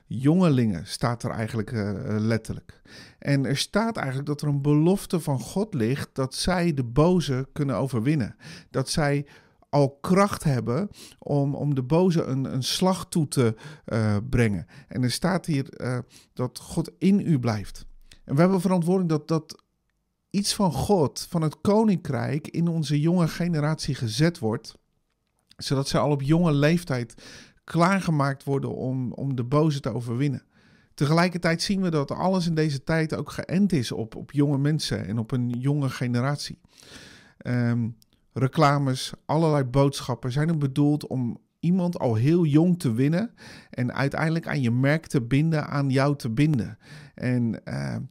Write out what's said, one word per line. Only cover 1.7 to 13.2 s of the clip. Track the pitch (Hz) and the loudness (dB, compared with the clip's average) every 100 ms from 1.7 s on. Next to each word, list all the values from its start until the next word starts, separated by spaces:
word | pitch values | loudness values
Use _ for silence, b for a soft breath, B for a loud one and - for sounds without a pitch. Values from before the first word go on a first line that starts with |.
eh, | 117 101 | -4 -4
eh, | 95 135 107 | -4 -4 -2
letterlijk. | 110 113 - 107 - - B B B B | 0 0 -2 -12 -14 -20 B B B B
En | - 139 135 | 0 0 0
er | 135 | -2
staat | - 202 226 233 | -2 -2 -2 -2
eigenlijk | 135 131 143 | -4 -4 -6
dat | 147 | -4
er | 147 | -2
een | 143 | 0
belofte | 143 147 165 202 - 175 | 2 4 4 2 0 -4
van | 151 135 | -2 -4
God | - 190 214 | -4 -6 -4
ligt | 120 110 143 139 | -2 0 -2 -4
dat | - 131 - | -4 -4 -2
zij | - 175 175 | -2 0 0
de | 139 | 0
boze | 120 117 165 185 143 127 135 | -2 2 4 4 2 -2 -4
kunnen | - 139 101 | -4 -2 -2
overwinnen. | 135 123 120 156 101 - B B B | -2 -2 0 0 -2 -8 B B B
Dat | - 127 | -6 -2
zij | - 143 143 143 b b b _ | -2 0 0 -4 b b b _
al | 147 139 - | 2 2 0
kracht | - 185 202 - | 0 2 2 0
hebben | 156 127 113 127 208 B B B | -2 -2 0 -2 -4 B B B
om, | - 143 143 - | -4 -2 0 -2
om | 147 135 | -2 -2
de | |
boze | 127 160 185 165 | 0 2 4 2
een, | - 131 131 | 0 -2 -2
een | 127 | -4
slag | 123 - 185 180 - | -4 0 0 0 -2
toe | 175 | -2